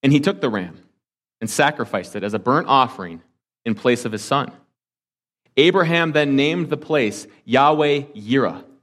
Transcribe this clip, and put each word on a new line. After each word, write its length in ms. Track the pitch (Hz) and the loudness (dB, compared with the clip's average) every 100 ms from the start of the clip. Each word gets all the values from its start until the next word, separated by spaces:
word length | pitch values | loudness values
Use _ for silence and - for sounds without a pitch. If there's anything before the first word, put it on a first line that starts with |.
And 120 | 135 | 4
he 60 | 143 | 2
took 200 | 147 190 | 2 -2
the 100 | 139 | -4
ram 340 | 107 92 82 _ _ _ _ _ _ | -4 -8 -14 _ _ _ _ _ _
and 80 | 113 | -10
sacrificed 640 | - 147 147 113 104 90 104 | 0 0 0 -6 -6 -8 -8
it 80 | |
as 100 | 98 | -6
a 60 | 104 | -4
burnt 280 | 95 139 - | 0 -2 2
offering 540 | 135 123 - 92 82 _ _ _ _ - | 2 2 -2 -14 -16 _ _ _ _ -6
in 100 | 107 | -2
place 300 | 127 117 117 | 0 0 -2
of 60 | |
his 120 | 107 | -10
son. 280 | - 139 139 - _ _ _ _ _ _ _ _ _ - | -4 -4 -4 -12 _ _ _ _ _ _ _ _ _ 4
Abraham 560 | 156 185 165 170 165 | 4 4 2 2 2
then 220 | 151 147 139 | 0 2 2
named 340 | 143 175 156 | 2 0 -4
the 80 | 143 | -6
place 500 | - 151 113 104 - _ | -2 0 0 -4 -16 _
Yahweh 600 | - 123 143 151 147 143 143 - | -2 2 4 4 2 0 -4 -16
Yireh 480 | 104 131 110 85 - _ | -2 0 0 -4 -18 _